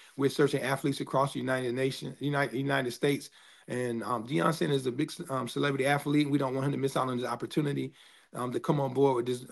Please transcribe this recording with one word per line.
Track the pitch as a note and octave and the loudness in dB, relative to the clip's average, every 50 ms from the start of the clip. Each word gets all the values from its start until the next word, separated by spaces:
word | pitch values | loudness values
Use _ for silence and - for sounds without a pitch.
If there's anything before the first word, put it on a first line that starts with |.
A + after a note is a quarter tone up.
| - - - - | -16 -12 -2 0
We're | C#3 C3+ | 0 2
searching | - - D3 C3+ C#3 C3+ | 4 4 4 4 2 0
athletes | - C3 C#3 - - C#3+ C3+ - | 0 0 -2 0 0 0 -2 -2
across | C#3 - - C3 C#3 C#3 - | -4 0 2 2 2 2 0
the | C3 | -2
United | B2 C3 C3 B2+ B2+ B2 A#2+ | -2 -2 0 0 0 -2 0
Nation, | C3 C3+ C3+ C3+ - - C3+ - - | 0 0 0 -2 -4 -8 -10 -8 -4
United, | C3+ D3 C#3+ C#3 C#3 A#2+ A2+ C3 | -2 -2 0 0 0 0 -2 -2
United | C#3 C#3 C#3 C3+ C3 A#2+ | -2 0 0 0 0 -2
States. | A#2+ - - C#3+ C#3 - - - - - - - - - - - | -2 0 0 0 0 0 -4 -10 -18 -20 -20 -20 -20 -20 -10 -6
And, | B2+ B2 B2 A#2+ A#2 A2+ G#2 | -4 -4 -2 -2 -4 -4 -4
um, | A2 B2 A2+ G#2+ | -2 -4 -4 -2
Deion | B2 D3+ E3 E3 E3 D#3 | -2 0 2 2 2 2
Sanders | - F3 D3+ C#3+ C3+ | 2 0 2 2 0
is | B2+ B2+ | 0 0
a | |
big, | A#2+ C3 - - - - C#3+ - | -2 -2 -2 -4 -4 -8 -8 -6
um, | C3+ C3 B2 A#2 | -4 -4 -4 -4
celebrity | - C#3 C#3+ C#3+ C#3 C3 B2+ | -2 0 0 0 2 2 2
athlete. | C#3 D3 C#3 - D3 D3 D3 D3 C#3 | 2 2 2 2 2 2 2 4 4
We | C#3+ C#3+ | 2 2
don't | C#3 C3 C3 | 2 0 0
want | C3+ C3+ | 0 0
him | C#3+ | 0
to | C#3 B2+ | 0 0
miss | C3+ C3+ - - | 0 0 0 0
out | B2+ C3 | 0 0
on | B2 B2 | 0 -2
this | B2 A#2 | -2 -4
opportunity, | A#2+ A#2 A#2+ A2 - D#3+ D3 C#3+ C#3 C#3 C3 C3 - - - - - - - _ - | -4 -6 -6 -2 0 0 0 0 0 -2 -4 -6 -8 -14 -20 -20 -20 -20 -20 _ -8
um, | - B2 B2 | -6 -4 -4
to | A#2+ A#2+ | -4 -2
come | - - D#3 C#3+ | 0 0 2 2
on | C#3 C3 B2+ | 0 0 4
board | C3+ C#3 C#3 B2+ A#2+ | 4 6 6 6 4
with | A#2+ B2+ | 0 0
this, | B2 B2 B2+ - | -2 -4 -6 -8